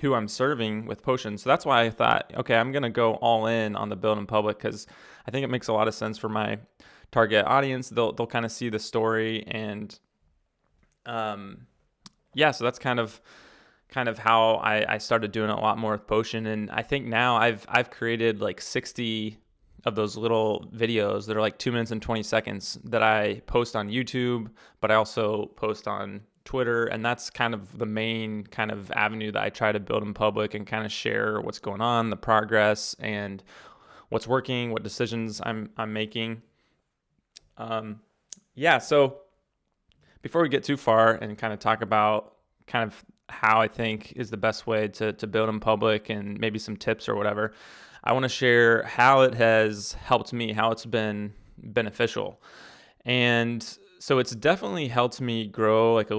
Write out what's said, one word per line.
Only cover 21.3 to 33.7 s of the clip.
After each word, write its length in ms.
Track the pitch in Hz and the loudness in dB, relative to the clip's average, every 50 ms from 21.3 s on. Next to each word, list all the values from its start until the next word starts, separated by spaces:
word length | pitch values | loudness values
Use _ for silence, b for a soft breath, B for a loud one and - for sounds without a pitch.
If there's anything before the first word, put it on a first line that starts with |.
| 107 | -2
are, 80 | 107 110 104 | 0 0 0
like, 100 | - - | -2 -2
two 120 | - 131 | -4 -2
minutes 220 | 120 117 117 110 | 0 0 -2 -2
and 100 | 117 110 | -4 -6
twenty 220 | - - 117 110 104 | -4 -4 -4 -4 -2
seconds 540 | - 113 110 - 107 104 98 - - - - - 113 | 0 0 0 0 -2 -6 -8 -10 -10 -12 -12 -6 -4
that 100 | 120 113 | 0 2
I 400 | 110 110 110 107 104 104 101 113 - | 4 4 4 4 2 0 -2 -6 -6
post 300 | - - 120 120 - - | -2 0 0 0 0 -2
on 120 | 110 101 101 | -4 -4 -2
YouTube, 640 | 110 127 131 - - 127 123 123 123 117 107 110 b b b b b _ | -4 -4 -4 -4 -4 -2 -2 -2 -2 -4 -6 -8 b b b b b _
but 100 | - 107 | 0 4
I 40 | 107 | 4
also 500 | 110 107 - - 117 110 104 110 107 104 - - - - | 4 4 2 0 0 0 0 0 -2 -4 -6 -6 -4 -4
post 220 | 107 107 - - | -4 -4 -4 -6
on 360 | 107 104 101 101 101 101 104 110 _ _ _ - | -6 -6 -6 -6 -8 -12 -14 -16 _ _ _ -12
Twitter. 420 | - 135 131 123 120 117 117 117 104 | -6 -4 -2 0 2 2 2 0 0
And 80 | - 113 110 | -2 -2 -2
that's 240 | 120 120 - - - | -2 -2 -4 -6 -8
kind 240 | - - 120 117 117 | -4 -4 -2 -2 -2
of 60 | 104 95 - - 110 | -6 -8 -12 -10 -8
the 80 | 113 | -6
main 580 | 107 107 110 110 113 113 113 110 107 107 107 98 - - - | -4 -4 -4 -4 -4 -4 -4 -6 -6 -8 -8 -10 -8 -6 -6
kind 120 | 107 107 107 | -4 -4 -6
of 140 | 104 98 - | -8 -10 -8
avenue 400 | - - 104 107 110 110 110 107 | -4 -2 -2 -2 -2 -4 -6 -4
that 100 | 104 107 | -2 -2
I 80 | 107 107 - - | -2 -4 -2 0
try 100 | 117 107 | 0 0
to 100 | 107 104 98 - | 0 0 -2 -2
build 140 | 113 107 | -2 -2
in 100 | 104 104 | -2 -4
public 420 | 98 - 107 107 104 107 107 104 107 | -2 0 0 0 0 0 -2 -4 -4
and 120 | 104 101 | -8 -8
kinda 220 | - 110 110 107 104 | -6 -6 -6 -6 -6
share 520 | - - - 113 107 107 107 107 107 104 | -6 -6 -4 -2 -2 -2 -2 -2 -2 -4
what's 200 | - - - - - 101 | -4 -6 -8 -8 -8 -8
going 120 | 98 101 | -4 -2
on, 300 | 113 120 120 117 113 110 | 0 0 2 0 0 -2
the 60 | 104 - - 117 | -4 -4 0 2
progress, 640 | 110 107 110 101 110 107 104 107 107 107 - - - - | 2 2 2 2 4 4 4 4 4 2 -2 -8 -8 -8
and 440 | 113 110 104 104 101 98 98 95 B B B B B B | -6 -6 -6 -6 -6 -8 -10 -12 B B B B B B